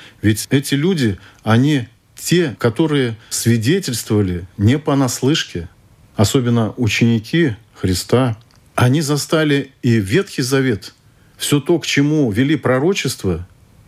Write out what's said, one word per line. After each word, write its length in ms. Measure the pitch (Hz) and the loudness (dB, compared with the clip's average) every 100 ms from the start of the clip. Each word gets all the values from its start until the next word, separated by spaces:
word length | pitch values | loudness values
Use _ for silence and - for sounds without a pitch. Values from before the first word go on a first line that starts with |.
| - - | -20 -4
Ведь 260 | 104 107 - | 0 0 0
эти 240 | 143 - | -2 0
люди, 440 | 139 170 180 117 92 - _ | -2 0 0 0 -2 -10 _
они 440 | 107 113 143 143 110 _ _ - | 0 2 4 0 -4 _ _ -12
те, 400 | - 170 160 95 | -2 0 0 -2
которые 600 | 120 113 160 143 123 110 - | -2 0 0 0 -2 -4 -10
свидетельствовали 1160 | - 113 117 110 190 185 117 - 107 98 87 90 - | -4 0 2 2 0 -2 -8 -2 0 0 -4 -8 0
не 200 | 104 151 | 2 2
понаслышке, 880 | 151 139 131 - 127 156 - - 85 _ _ _ _ - | 0 0 0 0 -2 -2 -4 -10 -12 _ _ _ _ -2
особенно 580 | 104 139 120 117 107 - | 0 2 2 0 0 -2
ученики 800 | 113 - 117 113 107 165 156 101 _ - | -2 2 2 2 0 0 0 -2 _ -6
Христа. 640 | 95 90 - 117 131 107 _ _ _ - | -4 -2 0 0 2 -2 _ _ _ 0
Они 260 | 123 147 | 2 2
застали 720 | 139 143 - 165 156 139 139 _ | 0 -2 0 0 2 0 -2 _
и 140 | 123 113 | 0 2
Ветхий 440 | 95 156 196 - | 2 0 -2 -4
Завет, 520 | 123 135 131 98 - _ _ _ _ - | -2 0 0 -2 -6 _ _ _ _ -10
все 220 | - 147 | -2 -2
то, 180 | 147 170 | 2 0
к 60 | - | 0
чему 460 | - 143 156 131 | 0 0 2 0
вели 240 | 101 139 156 | 0 0 0
пророчества 920 | 120 127 156 196 135 - 98 85 90 _ _ _ | 0 0 0 -2 -4 -6 -4 -4 -8 _ _ _